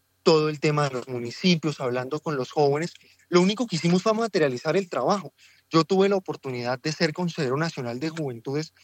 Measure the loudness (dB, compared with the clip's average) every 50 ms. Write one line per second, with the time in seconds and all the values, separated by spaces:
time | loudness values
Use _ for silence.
0 | _ _ _ _ _ 4 4 4 4 0 -2 0 0 0 2 2 0 0 -2 -6
1 | -6 -6 -6 -6 -6 -8 -8 0 2 4 4 4 2 -4 -4 -2 -4 -2 -2 -2
2 | -4 -4 -6 -6 -4 -4 -4 -4 -4 -4 0 2 2 2 2 0 -4 -6 -10 -16
3 | _ _ _ _ _ _ 2 4 4 4 2 0 -4 -4 -4 0 2 2 2 4
4 | 4 2 0 2 -2 0 0 2 2 2 0 -2 -2 0 0 0 -2 -2 -4 -2
5 | 0 2 0 0 -2 -10 _ _ -20 -20 _ _ _ _ 2 2 4 4 4 4
6 | 4 4 2 0 -2 -6 -10 -8 -8 -8 -6 -4 -4 -4 -4 -2 -4 -6 -2 0
7 | -2 -2 0 -2 -4 -4 -2 -2 -2 -2 0 -2 -2 -4 -4 -6 -8 -6 -6 -6
8 | -6 -6 -6 -6 -6 -6 -8 -8 -8 -6 -6 -6 -6 -8 _ _